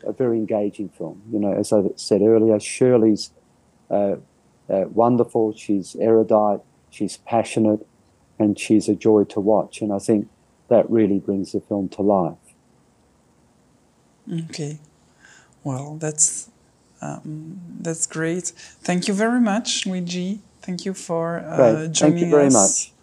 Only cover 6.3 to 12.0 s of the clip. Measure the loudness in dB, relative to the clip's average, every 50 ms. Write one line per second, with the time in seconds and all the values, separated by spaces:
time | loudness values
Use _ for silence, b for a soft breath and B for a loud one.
6.3 | 2 2 2 2 -2 -4 -6 _ _ _ _ _ _ -10 -10 -10 -10 -12 _ -4
7.3 | -2 -2 -2 -2 0 0 2 2 2 0 -4 _ _ _ _ _ _ _ _ _
8.3 | _ -2 0 0 0 -2 0 2 2 2 2 2 -2 0 2 4 4 4 4 2
9.3 | -2 -4 0 2 2 2 0 -2 -8 -8 -6 -4 -4 -4 0 0 0 0 0 -4
10.3 | _ _ _ _ _ _ _ 2 2 2 4 4 2 2 2 2 0 -2 -2 -4
11.3 | -4 -4 -4 -6 -8 -10 -6 -6 -6 -6 -6 -6 -6 -2